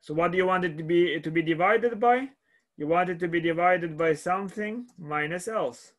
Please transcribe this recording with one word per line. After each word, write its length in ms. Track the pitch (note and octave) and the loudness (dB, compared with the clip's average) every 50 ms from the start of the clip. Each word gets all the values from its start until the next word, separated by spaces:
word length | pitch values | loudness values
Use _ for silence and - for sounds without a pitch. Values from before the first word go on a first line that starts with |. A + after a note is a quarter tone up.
So 120 | _ - D3+ | _ -6 -2
what 180 | D#3 E3+ F3 | 0 0 2
do 60 | E3+ | 2
you 80 | F#3 F#3 | 2 2
want 200 | F#3 F#3 F3+ F3+ | 2 2 2 0
it 120 | F3+ D3+ | -2 -4
to 60 | D3+ D#3+ | -6 -4
be, 360 | D#3 E3+ E3+ F3 E3+ D3 E3 | 2 4 4 4 4 0 -4
to 120 | D3+ E3 | -4 -2
be 100 | D#3 E3+ | -2 -2
divided 580 | E3 D#3+ E3 D#3 F3 G3 A3 A#3 G#3+ A#3+ A#3 G3+ | 0 0 0 2 2 4 4 2 2 0 -2 2
by? 300 | A#3+ A#3+ A#3+ B3+ C4+ C4+ _ _ _ _ _ _ _ _ _ | 4 4 4 4 0 -6 _ _ _ _ _ _ _ _ _
You 120 | - D3+ | -8 -2
want 220 | D3 E3 F3 F3+ F3+ | 0 2 2 2 0
it 100 | F#3 E3+ | -2 -4
to 80 | F3+ | -4
be 120 | F3 E3 E3+ | -2 -2 0
divided 580 | D#3+ E3+ E3 E3 F3 F3+ F3+ F3+ E3+ E3+ D#3 | 0 0 0 2 4 4 4 2 0 -6 -4
by 160 | D3+ E3 E3 D#3 | 0 2 2 0
something 760 | D3 - F3 F3+ G3 G3+ F#3+ - G#3+ G#3 G#3+ G#3+ A#3+ A#3+ - _ | 0 0 -2 -2 -2 -4 -6 -8 -8 -8 -6 -8 -10 -12 -14 _
minus 500 | - E3+ D3 D3+ D3+ D3+ D3+ E3+ F3+ F3 | -16 -10 -6 -4 -4 -2 -4 -4 -6 -8
else. 460 | - A3 G#3+ E3+ C3 A#2+ - - - _ | -6 -4 -2 -2 -4 -6 -8 -20 -20 _